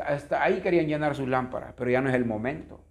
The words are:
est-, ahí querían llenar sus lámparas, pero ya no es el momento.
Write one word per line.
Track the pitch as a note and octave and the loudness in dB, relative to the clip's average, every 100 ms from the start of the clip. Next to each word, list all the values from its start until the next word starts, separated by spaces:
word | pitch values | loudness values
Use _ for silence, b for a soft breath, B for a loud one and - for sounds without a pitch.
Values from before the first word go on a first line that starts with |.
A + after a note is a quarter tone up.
| - | -4
est-, | C#3+ - | -4 -2
ahí | D3 D3+ F#3+ | 0 2 2
querían | F#3+ E3+ D#3 | 2 2 2
llenar | D3+ D3+ C3+ | 0 0 -2
sus | C3 | 0
lámparas, | B2+ B2+ - B2+ - | 0 0 -6 -8 -4
pero | B2 | 2
ya | B2+ | 2
no | C3+ | 4
es | |
el | B2+ A#2 | 2 2
momento. | G#2+ A#2+ D#3+ - - - | -2 -4 -6 -10 -18 -20